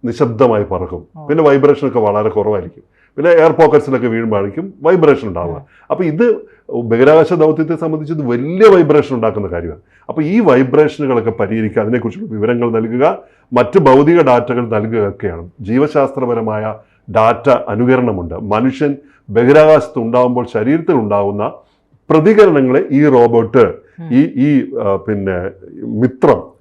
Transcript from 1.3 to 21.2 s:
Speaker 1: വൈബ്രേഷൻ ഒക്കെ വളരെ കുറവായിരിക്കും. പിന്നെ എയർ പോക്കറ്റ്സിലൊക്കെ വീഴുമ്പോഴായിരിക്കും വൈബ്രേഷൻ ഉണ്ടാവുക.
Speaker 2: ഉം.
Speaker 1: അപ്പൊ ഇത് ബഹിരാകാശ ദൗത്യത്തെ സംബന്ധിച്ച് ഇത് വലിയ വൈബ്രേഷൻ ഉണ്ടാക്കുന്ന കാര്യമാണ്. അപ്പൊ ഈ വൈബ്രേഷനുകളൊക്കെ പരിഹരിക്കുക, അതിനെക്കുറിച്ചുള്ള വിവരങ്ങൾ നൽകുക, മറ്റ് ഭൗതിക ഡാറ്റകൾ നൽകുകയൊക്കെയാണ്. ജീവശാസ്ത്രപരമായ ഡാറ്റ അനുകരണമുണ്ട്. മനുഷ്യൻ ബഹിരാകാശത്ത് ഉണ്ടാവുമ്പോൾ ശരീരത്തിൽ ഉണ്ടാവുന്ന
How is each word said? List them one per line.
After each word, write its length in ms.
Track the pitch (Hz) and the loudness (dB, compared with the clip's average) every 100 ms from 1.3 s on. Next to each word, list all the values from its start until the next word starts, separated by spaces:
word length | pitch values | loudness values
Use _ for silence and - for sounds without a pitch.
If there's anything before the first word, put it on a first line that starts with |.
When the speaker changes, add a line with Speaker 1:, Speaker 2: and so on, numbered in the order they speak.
| 156 | 0
Speaker 1:
വൈബ്രേഷൻ 440 | 151 139 143 139 139 | 2 4 2 2 0
ഒക്കെ 120 | 120 | 0
വളരെ 300 | 107 104 107 | 0 0 -2
കുറവായിരിക്കും. 540 | 104 104 104 82 - _ _ _ - | -2 -2 -4 -6 -16 _ _ _ -4
പിന്നെ 140 | 156 | 2
എയർ 200 | 170 160 | 4 4
പോക്കറ്റ്സിലൊക്കെ 560 | 156 156 147 147 131 120 | 4 4 4 0 -4 -2
വീഴുമ്പോഴായിരിക്കും 680 | 113 113 107 101 98 190 - | -4 -4 -4 -4 -8 -12 -6
വൈബ്രേഷൻ 460 | 151 180 160 135 110 | 0 2 2 2 -2
ഉണ്ടാവുക. 280 | 85 87 78 | -8 -8 -10
Speaker 2:
ഉം. 320 | - _ _ | -16 _ _
Speaker 1:
അപ്പൊ 120 | - | -4
ഇത് 540 | 175 151 240 214 - _ - 120 | -4 0 0 -2 -6 _ -10 -8
ബഹിരാകാശ 500 | 117 117 135 156 156 | -4 2 4 4 4
ദൗത്യത്തെ 420 | 175 156 147 151 165 | 2 0 0 -4 -6
സംബന്ധിച്ച് 380 | 165 156 151 | -6 -8 -8
ഇത് 140 | 160 135 | -8 -4
വലിയ 480 | 120 139 185 220 185 | -4 -4 4 4 4
വൈബ്രേഷൻ 400 | 151 147 135 127 | 2 2 0 -4
ഉണ്ടാക്കുന്ന 320 | 110 101 98 | -4 -4 -8
കാര്യമാണ്. 320 | 87 85 76 _ _ - | -8 -10 -14 _ _ -12
അപ്പൊ 120 | - | -6
ഈ 180 | 151 208 | -2 0
വൈബ്രേഷനുകളൊക്കെ 920 | 196 127 131 151 151 - 139 123 110 | 2 2 2 0 -2 -2 -4 -2 -2
പരിഹരിക്കുക, 500 | - 101 110 110 120 | -4 -4 -4 -4 -2
അതിനെക്കുറിച്ചുള്ള 480 | 107 120 117 90 208 | -2 -4 -4 -10 -12
വിവരങ്ങൾ 400 | 107 110 120 120 | -6 -4 -2 -2
നൽകുക, 460 | 113 110 123 147 - - _ _ | -2 -4 0 -2 -2 -12 _ _
മറ്റ് 260 | 123 127 190 | -2 2 2
ഭൗതിക 420 | 135 131 147 175 | 4 4 4 4
ഡാറ്റകൾ 480 | 143 123 - 123 120 | 4 2 0 -6 -4
നൽകുകയൊക്കെയാണ്. 800 | 110 110 113 101 - 101 85 87 _ | -4 -4 -2 -4 -4 -10 -10 -16 _
ജീവശാസ്ത്രപരമായ 1120 | 98 120 143 151 135 139 123 117 110 107 107 104 _ _ - - | -4 -2 0 0 -2 -2 -4 -4 -4 -6 -8 -10 _ _ -4 2
ഡാറ്റ 340 | 110 - 143 | 2 2 0
അനുകരണമുണ്ട്. 880 | 123 - 104 123 131 123 98 85 87 | 0 0 -2 0 2 0 -4 -8 -10
മനുഷ്യൻ 600 | 110 107 127 131 147 139 _ _ - | -4 -2 -2 -2 -4 -4 _ _ -6
ബഹിരാകാശത്ത് 680 | 104 123 147 156 156 - 127 | 0 4 6 6 4 2 -6
ഉണ്ടാവുമ്പോൾ 460 | 113 123 123 123 120 | -2 0 0 -2 -4
ശരീരത്തിൽ 400 | 110 113 160 160 | -4 -2 -2 0
ഉണ്ടാവുന്ന 580 | 151 107 101 | -2 0 -2